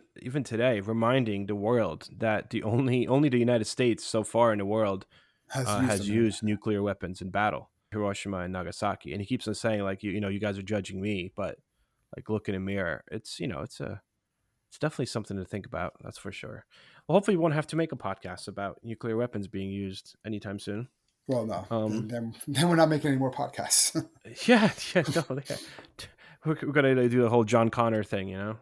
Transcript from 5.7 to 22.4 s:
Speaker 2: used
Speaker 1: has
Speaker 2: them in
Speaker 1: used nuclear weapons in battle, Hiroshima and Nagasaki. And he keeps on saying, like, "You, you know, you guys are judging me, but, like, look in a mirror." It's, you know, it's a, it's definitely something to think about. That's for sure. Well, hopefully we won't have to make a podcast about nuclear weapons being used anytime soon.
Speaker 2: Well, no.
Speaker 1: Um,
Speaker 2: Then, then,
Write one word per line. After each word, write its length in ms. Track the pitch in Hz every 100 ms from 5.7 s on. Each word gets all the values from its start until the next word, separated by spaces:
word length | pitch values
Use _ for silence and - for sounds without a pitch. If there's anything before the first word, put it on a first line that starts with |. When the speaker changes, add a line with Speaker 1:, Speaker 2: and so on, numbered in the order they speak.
| 104
Speaker 2:
used 120 | 127
Speaker 1:
has 80 | 101
Speaker 2:
them 100 | 101
in 40 | 110
Speaker 1:
used 280 | 113 95
nuclear 380 | 107 104 - 101
weapons 400 | 101 95 90 92
in 80 | 92
battle, 400 | 98 104 67 - _ _
Hiroshima 480 | 110 101 101 101 95
and 140 | 90
Nagasaki. 580 | 92 87 - 104 95 -
And 100 | 92
he 60 | 98
keeps 200 | 127 -
on 60 |
saying, 280 | 104 117 107
like, 200 | 98 98
"You, 100 | 104
you 100 | 98
know, 80 | 101
you 100 | 98
guys 180 | 104 98
are 60 |
judging 380 | 95 107 92 95
me, 300 | 104 98 87 -
but, 220 | 92 - _ _ _ _ _ -
like, 140 | -
look 180 | 107 -
in 80 | 95
a 40 |
mirror." 440 | 95 98 87 73 -
It's, 280 | - - -
you 80 | -
know, 140 | 71
it's 200 | - -
a, 200 | - 101 - _ _ _ _ _ _
it's 100 | -
definitely 280 | 151 - 127
something 280 | 117 101 98
to 80 | 90
think 200 | 104 92
about. 280 | 85 87 -
That's 160 | - -
for 140 | 101
sure. 340 | - - 110 - _ - - -
Well, 80 | 180
hopefully 200 | 202 180
we 60 |
won't 140 | 160 151
have 120 | 151
to 80 | 156
make 160 | 160
a 60 | 135
podcast 500 | 98 95 92 90 -
about 320 | 98 98 -
nuclear 360 | 113 110 117 113
weapons 300 | 120 104 95
being 240 | 98 98
used 440 | 98 98 95 - - -
anytime 320 | 107 104 98
soon. 300 | - 104 127 _ _ _ -
Speaker 2:
Well, 180 | 123 113
no. 200 | 92 98
Speaker 1:
Um, 380 | 113 110 107 107
Speaker 2:
Then, 0 |
then, 280 | 120 113 113